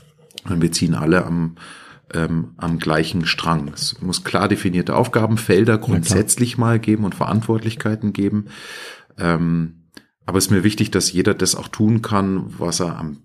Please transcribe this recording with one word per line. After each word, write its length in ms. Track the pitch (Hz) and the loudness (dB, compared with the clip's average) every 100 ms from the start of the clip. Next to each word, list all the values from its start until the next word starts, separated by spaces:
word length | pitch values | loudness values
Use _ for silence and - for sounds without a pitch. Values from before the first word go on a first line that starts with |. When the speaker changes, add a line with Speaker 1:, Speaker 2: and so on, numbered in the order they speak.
| _ _ _ - - | _ _ _ -14 -4
Speaker 1:
Und 140 | 85 | 0
wir 100 | 82 | 0
ziehen 240 | 82 85 | 2 0
alle 300 | 82 78 90 | 0 2 2
am, 320 | 82 85 82 82 - - - - - | 2 -2 -2 -6 -20 -20 -20 -20 -8
ähm, 400 | 85 80 82 82 - | -4 0 -2 -4 -6
am 200 | 87 82 | -4 -2
gleichen 460 | 82 78 80 90 | 0 0 0 -2
Strang. 460 | 80 - 85 82 71 | -4 -4 0 0 -2
Es 280 | - - - | -6 -8 -6
muss 200 | 90 85 | -4 -4
klar 240 | - 92 98 | -2 0 2
definierte 480 | 101 95 87 - 60 | 2 0 0 0 0
Aufgabenfelder 760 | 123 117 110 110 - 92 113 | 0 0 0 0 4 4 6
Speaker 2:
Na 40 | 110 | 2
klar. 100 | - | 2
Speaker 1:
grundsätzlich 680 | 85 82 95 107 - 120 120 | 0 2 2 2 0 0 2
mal 200 | 117 113 | 2 2
geben 260 | 113 107 | 2 2
und 100 | 98 | 0
Verantwortlichkeiten 1000 | - - 107 113 113 110 110 107 107 104 | -2 0 0 2 0 -2 -4 -4 -2 -2
geben. 360 | 98 101 104 101 - - - - - _ - | 0 0 0 -4 -12 -16 -16 -16 -20 _ -4
Ähm, 680 | 87 82 85 85 82 - _ - _ _ - | 0 2 2 0 -2 -8 _ -20 _ _ -2
aber 100 | 90 | 0
es 100 | - | 4
ist 40 | |
mir 120 | 98 | 4
wichtig, 280 | 101 - 104 | 4 2 0
dass 200 | 95 - | 2 0
jeder 220 | 87 104 | 0 2
das 220 | 95 90 | 2 0
auch 140 | - - | -2 -6
tun 340 | - 107 113 | 0 2 2
kann, 500 | 113 104 98 95 - - | 0 0 0 -2 -4 -6
was 220 | 85 82 | -4 -2
er 180 | 85 - | -4 -4
am, 240 | 78 71 | -8 -10